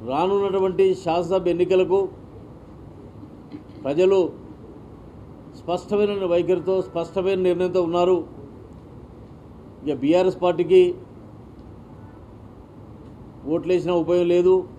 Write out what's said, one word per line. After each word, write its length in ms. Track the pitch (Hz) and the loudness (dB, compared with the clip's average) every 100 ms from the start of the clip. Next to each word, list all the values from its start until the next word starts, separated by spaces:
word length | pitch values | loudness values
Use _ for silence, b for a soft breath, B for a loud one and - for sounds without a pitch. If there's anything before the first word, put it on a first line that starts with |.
| 113 | -4
రానున్నటువంటి 760 | 139 185 202 196 190 185 185 190 180 | -2 0 2 0 0 0 2 2 2
శాసనసభ 440 | 170 170 165 185 175 | -2 -2 0 0 0
ఎన్నికలకు 460 | 170 180 185 170 190 190 - - - - - - - - - - - - - - - - - | 0 2 2 2 2 0 -8 -20 -20 -20 -20 -20 -20 -20 -20 -20 -20 -20 -20 -18 -18 -18 -10
ప్రజలు 360 | 120 143 185 196 165 - - - - - - - - - - - - - | -4 2 4 4 0 -4 -18 -20 -20 -20 -20 -20 -20 -20 -20 -20 -20 -16
స్పష్టమైన 680 | - 180 - 208 208 202 190 | -6 -6 -2 0 0 0 0
వైఖరితో, 420 | 170 165 180 165 190 185 | 0 2 0 2 -2 -2
స్పష్టమైన 500 | 165 165 190 185 190 185 | -6 -4 -2 -2 0 0
నిర్ణయంతో 340 | 175 180 175 170 | 0 0 0 0
ఉన్నారు. 300 | 175 180 180 156 - - - - - - - - - - - - - - - | 2 2 2 -2 -14 -18 -20 -20 -20 -20 -20 -20 -20 -20 -20 -20 -20 -20 -12
ఇక 120 | 139 135 | -8 -4
బీఆర్ఎస్ 360 | 135 175 185 185 | 2 2 2 0
పార్టీకి 400 | 180 170 165 185 180 180 - - - - - - - - - - - - - - - - - - - - - - - - 139 | -2 0 4 6 4 0 -12 -20 -20 -20 -20 -20 -20 -20 -20 -20 -20 -20 -20 -20 -20 -20 -20 -20 -20 -20 -20 -20 -20 -16 -6
ఓట్లేసినా 400 | 160 156 180 156 175 | -4 0 -2 0 -2
ఉపయోగం 240 | 156 180 170 175 | 2 0 2 4
లేదు 180 | 180 185 - | 4 4 0